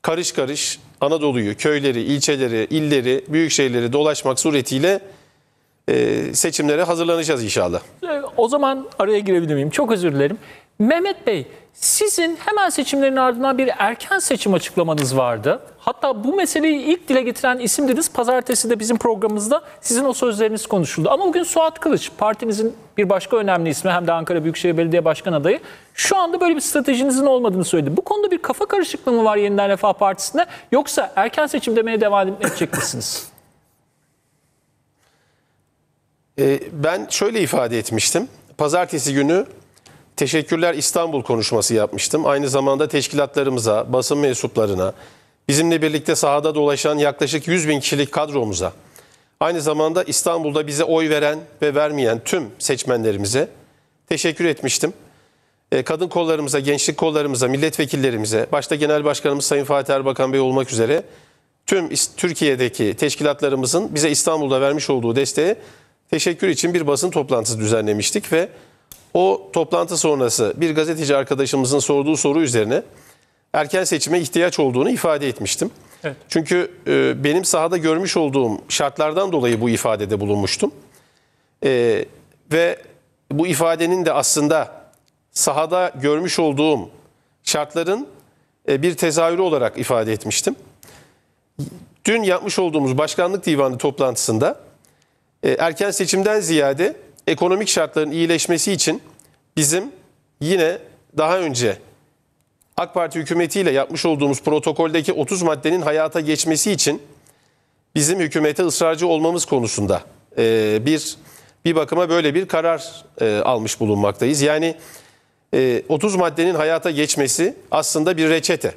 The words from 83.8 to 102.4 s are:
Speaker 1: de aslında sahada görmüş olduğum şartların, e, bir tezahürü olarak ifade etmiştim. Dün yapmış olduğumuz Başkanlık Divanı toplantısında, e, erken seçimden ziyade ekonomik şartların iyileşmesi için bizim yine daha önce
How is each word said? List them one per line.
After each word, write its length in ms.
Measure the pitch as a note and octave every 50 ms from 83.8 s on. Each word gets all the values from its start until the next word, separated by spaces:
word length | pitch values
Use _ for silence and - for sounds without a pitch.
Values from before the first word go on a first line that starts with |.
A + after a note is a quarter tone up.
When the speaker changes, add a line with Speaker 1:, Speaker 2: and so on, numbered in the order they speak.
| E3+ E3 F3+ F#3 F3
Speaker 1:
de 80 | D#3+ C3+
aslında 680 | C#3 C3 - - D3+ D3 D3 D#3+ D#3 B2 - - - - _ _ _ _ _ _ _ _ _
sahada 600 | _ - - G#3+ C3+ D3 D#3+ D#3+ F3 F3+ F3+ E3+ - C3+
görmüş 380 | C3 C#3+ D3 D#3 F3+ F3 - -
olduğum 400 | F3 D3+ C#3+ C3+ D3+ D#3+ D3+ A#2+ F2+ F2 - - _ _ _ _ _ _ _ _ _
şartların, 640 | - - D3+ D3 D3 - E3 E3 E3+ G3 A#3 D4 - - - _ _ _ _ _ _ _ _ _ -
e, 120 | C#3 C3+
bir 160 | D3 F3+ E3
tezahürü 440 | - F3 E3 C#3+ E3 E3 E3 E3+ F3
olarak 360 | F#3+ F3+ D#3 C3+ A#2+ G#2+ -
ifade 360 | - B2 - B2+ A2+ A2 A2 A2
etmiştim. 420 | G#2 - G#2+ - - - G3 C#4 - - - _ _ - - - - - _ _ _ _ _ _ _ _ _ _ - D3 - - - - - _ _ _
Dün 180 | G#3 A3 A#3 G#3+
yapmış 360 | F#3 F3+ F3+ - G3+ - -
olduğumuz 380 | F#3 E3+ D#3 D#3 C#3 C3 C3
Başkanlık 480 | C3+ D3+ D#3 - - F3+ F3+ G3 G3 -
Divanı 320 | G3+ D#3 C#3 C#3 C3 B2+
toplantısında, 800 | B2+ - D3 C3+ - C#3 C3 A#2+ - - - A2+ A2 C3+ F3+ D4 - - - _ _ _ _ _ _ _ _ _ _ _ _ _ _ -
e, 80 | -
erken 400 | C3 - D#3+ E3+ D#3+ - G3+ G3+
seçimden 480 | F#3 - F#3+ D#3 - F#3+ G3 G#3+ G#3+ G#3+
ziyade 560 | F#3 D#3+ E3 D3+ C#3+ C#3 C#3 C#3 F3 B3+ D#4+ - - - - - _
ekonomik 400 | - D#3+ - F3 F3+ F#3 G3 A3
şartların 440 | G3 - F3+ D#3+ D3 - D#3 D#3 D3+
iyileşmesi 600 | C#3+ E3 E3 E3 E3 D#3 - - F3 D#3 - G#3
için 300 | G3 D#3+ - D#3+ D#3 B3+ - - - - _ _ _ _ _ _ _
bizim 340 | D#3 D3+ C#3 D#3 F#3 G3+ C#4+ - - - _ _ _ _ _ _ _
yine 360 | C#3+ D#3 F#3+ F3+ D#3+ D#3+ F3+ - - - - _ _ _ -
daha 220 | C#3+ D#3 D#3 F3+ F#3+
önce 380 | F3+ D#3 C3 A#2+ B2 G#2+ F#2 - - - - _ _ _ _ _ _ _ _ _